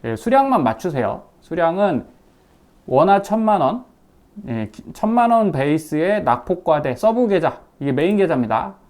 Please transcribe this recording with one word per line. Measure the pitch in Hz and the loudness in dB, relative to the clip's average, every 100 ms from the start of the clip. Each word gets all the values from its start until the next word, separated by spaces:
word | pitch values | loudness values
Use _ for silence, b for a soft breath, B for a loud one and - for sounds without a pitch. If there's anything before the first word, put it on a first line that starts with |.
예, | 113 | -6
수량만 | 113 233 262 277 247 | -4 2 2 4 2
맞추세요. | 123 113 180 143 104 - - _ | 0 -2 -4 -2 -4 -4 -12 _
수량은 | _ 165 165 185 202 131 - b b b b b b _ - | _ -2 -2 0 0 0 -6 b b b b b b _ 0
원화 | 131 180 196 | 2 4 2
천만 | 196 220 220 202 | 2 -2 0 2
원, | 143 240 - _ _ _ _ 208 165 | 0 -2 -12 _ _ _ _ -18 -8
예, | 113 107 | -6 -8
기-, | - - | -12 -20
천만 | - 220 240 233 | -4 0 2 2
원 | 233 208 | 2 2
베이스의 | 139 139 156 156 151 175 208 | 0 0 0 -2 -2 0 0
낙폭과대 | 131 123 - 175 - 151 147 | 0 -2 -2 -4 0 0 0
서브 | 123 220 226 240 | 0 0 2 2
계좌, | 185 151 - - _ | 2 0 -4 -20 _
이게 | 139 | -2
메인 | 135 170 208 | 0 2 2
계좌입니다. | 180 135 113 113 196 - | 2 0 0 -2 -4 -12